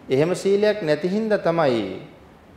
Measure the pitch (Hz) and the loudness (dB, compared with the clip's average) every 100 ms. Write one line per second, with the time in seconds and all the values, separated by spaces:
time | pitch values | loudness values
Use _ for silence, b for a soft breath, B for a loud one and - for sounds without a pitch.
0 | - 135 160 175 196 202 208 208 165 151 | -4 0 0 0 0 2 2 0 0 0
1 | 185 202 220 175 175 165 151 120 98 92 | 0 -2 0 0 0 0 2 0 -2 -8
2 | - - - - - | -14 -20 -20 -20 -20